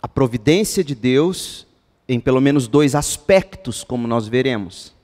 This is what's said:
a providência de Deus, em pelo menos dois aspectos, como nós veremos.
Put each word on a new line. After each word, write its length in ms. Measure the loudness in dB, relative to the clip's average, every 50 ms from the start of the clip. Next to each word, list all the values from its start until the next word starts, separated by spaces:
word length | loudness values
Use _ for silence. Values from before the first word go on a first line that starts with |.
a 40 | -12
providência 760 | -6 _ 0 0 0 0 -2 0 2 2 2 2 0 -2 -2 -2
de 100 | -2 -4
Deus, 720 | -4 0 2 2 2 2 2 -2 -4 -10 -12 -14 -16 -20 _ _ _ _ _ _ _ _
em 140 | -4 -4 -2
pelo 220 | 0 0 2 4
menos 260 | 4 4 2 2 0 2
dois 260 | 2 4 4 4 2
aspectos, 880 | 0 -2 -2 -8 -10 0 2 2 2 2 0 -16 -14 -12 -10 -10 -10
como 240 | -10 _ -6 -6 -4
nós 220 | -2 -2 -2 -2 0
veremos. 680 | 0 0 0 0 -2 -2 -6 -8 -14 -18 -20 -20 _ _